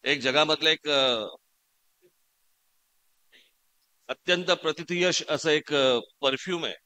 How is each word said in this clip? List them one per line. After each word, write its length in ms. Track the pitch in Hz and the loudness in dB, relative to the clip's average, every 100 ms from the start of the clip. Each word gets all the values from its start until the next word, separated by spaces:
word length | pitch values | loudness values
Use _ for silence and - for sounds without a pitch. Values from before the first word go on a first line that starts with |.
एक 160 | 135 143 | -2 0
जगामधलं 500 | 127 139 151 151 156 | 2 2 2 2 0
एक, 180 | 160 151 | 0 0
अ, 380 | 143 135 117 98 - _ _ _ _ _ _ 359 _ _ _ _ _ _ _ _ _ _ _ _ _ _ _ _ _ _ _ - | 0 2 -2 -6 -12 _ _ _ _ _ _ _ _ _ _ _ _ _ _ _ _ _ _ _ _ _ _ _ _ _ _ -12
अत्यंत 420 | 131 - 180 180 | -8 0 0 2
प्रतिथयश 760 | 170 160 156 160 175 180 - - | 0 0 -6 -6 0 0 0 -2
असं 220 | 151 165 | -2 2
एक, 240 | 151 - | 0 2
अ, 240 | 147 131 120 - _ | 2 4 2 -2 _
परफ्यूम 440 | 135 131 - 175 | -2 -2 -4 -6
आहे 100 | 135 85 | -6 -10